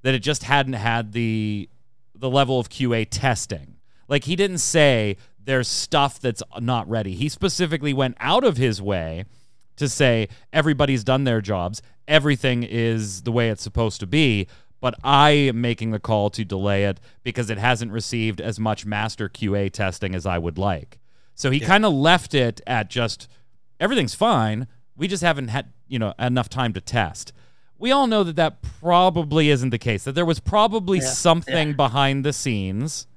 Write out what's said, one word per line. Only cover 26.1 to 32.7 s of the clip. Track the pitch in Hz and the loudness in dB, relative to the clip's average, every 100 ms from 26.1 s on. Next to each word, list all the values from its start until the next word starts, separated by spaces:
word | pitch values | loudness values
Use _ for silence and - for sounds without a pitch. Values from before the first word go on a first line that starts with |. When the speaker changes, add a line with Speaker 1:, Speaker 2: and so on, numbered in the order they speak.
| - | -2
Speaker 1:
enough | 123 123 123 | 0 0 -2
time | 131 123 | -2 -4
to | 95 | -4
test." | - 120 90 - - - - - - - | -4 -2 -2 -4 -16 -18 -20 -20 -20 -6
We | 240 | 2
all | 277 262 | 2 4
know | 214 | 2
that | 180 160 | 0 0
that | 156 - | 0 -2
probably | - - 165 175 185 170 151 156 147 | -14 -6 2 4 4 2 0 2 4
isn't | 143 127 | 4 2
the | 117 | -2
case, | 120 101 | -2 -2
that | - | -2
there | 135 | -2
was | 170 160 | 0 0
probably | - 208 220 220 180 180 | 0 2 2 2 0 0
Speaker 3:
Yeah. | 131 | 0
Speaker 1:
something | 131 180 165 - 170 151 | 2 4 4 2 0 0
Speaker 3:
Yeah. | |
Speaker 1:
behind | 143 135 127 139 139 | 2 2 4 2 2
the | 139 | -2
scenes | 139 135 107 95 | -2 -2 -2 -2